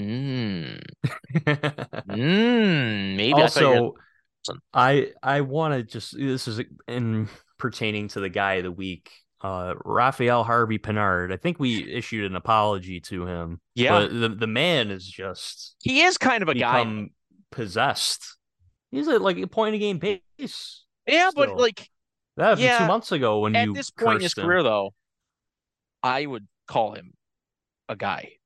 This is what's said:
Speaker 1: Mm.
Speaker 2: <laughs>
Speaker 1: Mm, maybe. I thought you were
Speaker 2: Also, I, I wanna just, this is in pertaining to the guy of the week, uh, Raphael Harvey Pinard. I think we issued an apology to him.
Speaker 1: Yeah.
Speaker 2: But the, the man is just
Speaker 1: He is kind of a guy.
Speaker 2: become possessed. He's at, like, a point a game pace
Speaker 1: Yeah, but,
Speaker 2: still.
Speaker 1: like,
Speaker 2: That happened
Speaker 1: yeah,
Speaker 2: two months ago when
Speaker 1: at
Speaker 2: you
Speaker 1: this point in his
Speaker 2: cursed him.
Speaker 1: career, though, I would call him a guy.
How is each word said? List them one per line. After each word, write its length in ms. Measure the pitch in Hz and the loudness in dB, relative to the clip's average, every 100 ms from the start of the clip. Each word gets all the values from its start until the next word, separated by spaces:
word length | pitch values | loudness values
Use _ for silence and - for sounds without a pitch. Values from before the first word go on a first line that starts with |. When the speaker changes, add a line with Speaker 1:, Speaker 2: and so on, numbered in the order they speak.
Speaker 1:
Mm. 800 | 101 120 139 127 110 92 67 53 - - | -6 -4 -4 -4 -4 -4 -6 -12 -16 -6
Speaker 2:
<laughs> 560 | - - - 156 151 147 151 - - - 98 | -6 -6 -4 -2 2 0 0 -6 -10 -10 -8
Speaker 1:
Mm, 1040 | 104 139 190 233 240 208 160 120 104 98 95 | -2 2 4 4 4 4 2 0 -2 -2 0
maybe. 180 | 110 | 4
I 120 | 151 143 | 6 6
thought 140 | 147 | 6
you 80 | 143 | 6
were 60 | |
Speaker 2:
Also, 200 | 123 120 - _ _ _ _ - - - | 6 2 -4 _ _ _ _ -12 -12 -4
I, 400 | 135 127 143 - - | 2 4 4 2 -2
I 200 | 131 143 | -2 0
wanna 400 | 139 143 156 135 | 0 0 0 -2
just, 340 | 110 117 - - | -4 -10 -12 -6
this 320 | 139 131 - | -4 -2 -4
is 120 | 110 - - - | -6 -8 -12 -10
in 400 | 120 117 110 107 - _ - | -4 -2 0 -2 -8 _ -8
pertaining 500 | 123 - 110 104 104 | -6 -4 -4 -2 -6
to 120 | 104 | -6
the 80 | 98 | -4
guy 260 | 98 98 | 0 0
of 100 | 95 | 0
the 80 | 90 | -2
week, 380 | 87 95 85 - - _ _ | -6 -8 -8 -14 -20 _ _
uh, 320 | 98 92 90 - | -8 -6 -6 -8
Raphael 580 | - 104 127 - 120 120 | -4 2 2 2 2 2
Harvey 340 | 110 117 113 110 | 2 2 2 -2
Pinard. 540 | - 107 101 90 90 | -2 0 2 0 -2
I 40 | 95 | -4
think 240 | 175 175 | -4 -2
we 320 | 131 110 60 | -2 -2 -4
issued 320 | 107 - 110 | -8 -6 -6
an 100 | 101 92 | -6 -4
apology 640 | 98 110 107 101 90 90 | 2 4 4 0 -4 -12
to 240 | - 95 90 | -8 -8 -6
him. 340 | 85 82 85 _ | -6 -6 -10 _
Speaker 1:
Yeah. 160 | 120 123 | 0 4
Speaker 2:
But 200 | 104 104 117 | 4 2 0
the, 100 | 113 | -2
the 160 | 104 110 | -2 -2
man 440 | 113 170 156 104 | 0 2 2 0
is 160 | 95 95 | -4 -12
just 680 | - 95 90 - - - _ | -12 -10 -10 -12 -14 -18 _
Speaker 1:
He 200 | - 262 | 0 4
is 160 | 349 381 | 4 4
kind 240 | 262 233 | 0 0
of 60 | 165 | 0
a 60 | |
guy. 240 | 123 120 127 | 0 2 2
Speaker 2:
become 280 | 113 107 98 _ _ _ _ | 0 -4 -10 _ _ _ _
possessed. 840 | - 107 101 135 - - - - - _ _ _ _ _ | -12 -6 0 0 0 -2 -4 -10 -20 _ _ _ _ _
He's 160 | 262 302 | -4 0
at, 120 | 233 | 2
like, 140 | 190 180 | 2 0
a 80 | 185 | -4
point 280 | - 214 214 | -2 0 0
a 20 | |
game 220 | 208 180 | -2 -2
pace 200 | 190 190 _ - 269 - - - _ _ - | -2 -4 _ -14 -12 -12 -16 -20 _ _ 0
Speaker 1:
Yeah, 240 | 302 370 | 2 2
but, 140 | 285 269 | 2 0
Speaker 2:
still. 80 | 190 | 2
Speaker 1:
like, 300 | 240 196 - _ _ _ _ - | 0 0 -16 _ _ _ _ 0
Speaker 2:
That 80 | |
happened 200 | 190 214 | 2 4
Speaker 1:
yeah, 140 | 254 240 | 4 4
Speaker 2:
two 60 | 165 | 4
months 260 | 220 - | 2 0
ago 280 | 160 120 107 | 0 2 2
when 140 | 107 | 2
Speaker 1:
at 120 | 107 233 | 2 0
Speaker 2:
you 80 | |
Speaker 1:
this 160 | 104 269 | -2 -8
point 260 | - 226 220 | -2 0 2
in 60 | |
his 120 | 175 | 0
Speaker 2:
cursed 40 | - | -2
him. 60 | 175 | 0
Speaker 1:
career, 160 | 180 | 2
though, 280 | 131 107 98 - _ _ _ _ _ _ _ _ _ _ | 4 2 0 -8 _ _ _ _ _ _ _ _ _ _
I 220 | 127 131 147 | -2 -2 -4
would 220 | 117 101 _ - | -8 -12 _ -6
call 280 | 135 107 | -2 -2
him 180 | 104 90 _ _ _ _ _ _ _ - | -4 -16 _ _ _ _ _ _ _ -14
a 60 | 110 | -6
guy. 360 | 101 90 - - | -4 -4 -8 -20